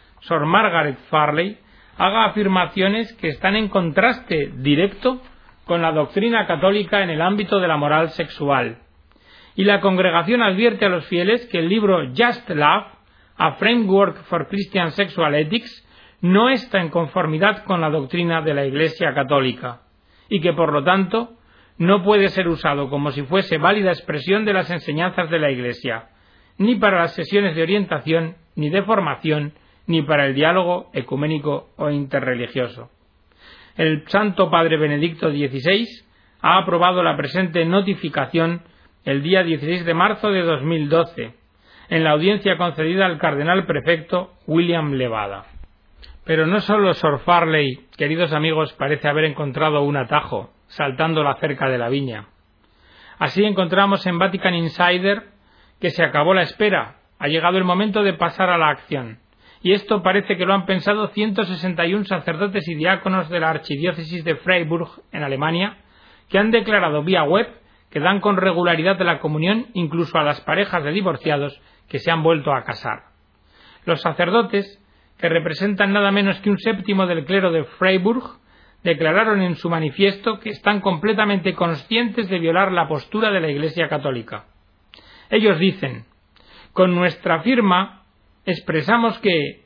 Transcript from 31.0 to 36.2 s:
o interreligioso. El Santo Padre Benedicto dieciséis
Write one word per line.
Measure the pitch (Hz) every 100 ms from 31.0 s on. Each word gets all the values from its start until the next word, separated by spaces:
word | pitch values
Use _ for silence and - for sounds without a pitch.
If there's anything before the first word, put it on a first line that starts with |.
| 117 135 151 156 147 143 - -
o | 151
interreligioso. | 143 135 139 131 120 120 131 120 - 117 _ _ _ _ _ - - - -
El | 160 151 -
Santo | 196 214 185 175
Padre | 170 165 160
Benedicto | 151 147 165 160 160
dieciséis | 143 139 135 151 202 233 - _ _